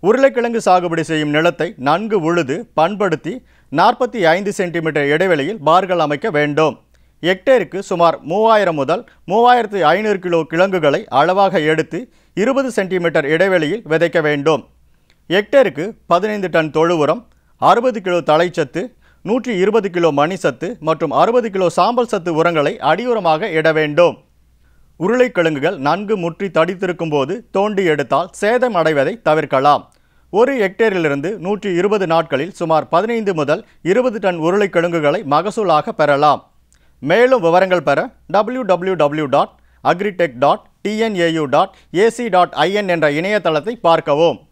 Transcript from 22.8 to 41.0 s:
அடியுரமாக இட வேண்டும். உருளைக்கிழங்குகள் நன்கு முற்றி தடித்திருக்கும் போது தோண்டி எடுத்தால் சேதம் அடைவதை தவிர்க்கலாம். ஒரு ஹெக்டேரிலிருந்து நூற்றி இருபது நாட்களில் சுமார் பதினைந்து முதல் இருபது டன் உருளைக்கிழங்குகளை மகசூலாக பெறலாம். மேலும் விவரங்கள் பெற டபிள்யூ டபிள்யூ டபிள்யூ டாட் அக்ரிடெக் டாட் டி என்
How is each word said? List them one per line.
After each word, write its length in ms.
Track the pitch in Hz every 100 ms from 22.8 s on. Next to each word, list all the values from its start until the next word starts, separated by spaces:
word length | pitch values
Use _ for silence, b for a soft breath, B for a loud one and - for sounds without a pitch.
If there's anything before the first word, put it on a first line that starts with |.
அடியுரமாக 680 | 139 170 247 233 170 156 208
இட 200 | 160 156
வேண்டும். 460 | 156 151 147 170 110 _ _ _ _ _ _ _ _
உருளைக்கிழங்குகள் 760 | 180 247 247 - 165 147 135 190
நன்கு 360 | 139 170 202 214
முற்றி 300 | 170 165 196
தடித்திருக்கும் 640 | 160 165 190 185 175 165
போது 200 | 147 135 220 -
தோண்டி 320 | 190 208 202 185
எடுத்தால் 460 | 147 135 139 180
சேதம் 420 | - 208 240 247 196
அடைவதை 380 | 160 151 135 -
தவிர்க்கலாம். 600 | - 156 147 135 143 135 87 _ _ _ _
ஒரு 200 | 190 254
ஹெக்டேரிலிருந்து 760 | 269 190 190 226 190 160 143 151 214
நூற்றி 320 | 135 202 202
இருபது 320 | 170 196 208 180
நாட்களில் 460 | 165 160 135 165
சுமார் 320 | - 170 160 143
பதினைந்து 440 | 165 220 233 202
முதல் 280 | 165 143 165 - b
இருபது 380 | 160 208 254 214
டன் 200 | 190 170
உருளைக்கிழங்குகளை 800 | 160 196 202 175 170 170 147 135 135
மகசூலாக 680 | 147 190 208 202 151 151
பெறலாம். 480 | - 147 143 151 123 _ _ _ _ _ _
மேலும் 420 | 131 190 247 254
விவரங்கள் 400 | 165 175 190 180
பெற 160 | 143 139 233 _ _
டபிள்யூ 320 | 185 214 254
டபிள்யூ 320 | 220 175 185 185
டபிள்யூ 320 | 147 151 147
டாட் 260 | 139 202 _ _ _
அக்ரிடெக் 540 | 131 170 202 180 170 120
டாட் 260 | 139 202 _ _
டி 120 | 202
என் 180 | 214